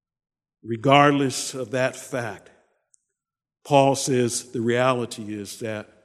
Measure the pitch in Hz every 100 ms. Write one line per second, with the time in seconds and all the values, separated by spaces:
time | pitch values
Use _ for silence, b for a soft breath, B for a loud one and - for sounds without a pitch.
0 | _ _ _ _ _ _ 107 113 135 143
1 | 147 143 135 - - 135 113 127 127 -
2 | - 131 117 95 - _ _ _ _ _
3 | _ _ _ _ _ _ - 143 135 135
4 | - 123 120 - - 131 113 120 127 123
5 | 117 - 104 104 98 - 113 107 - _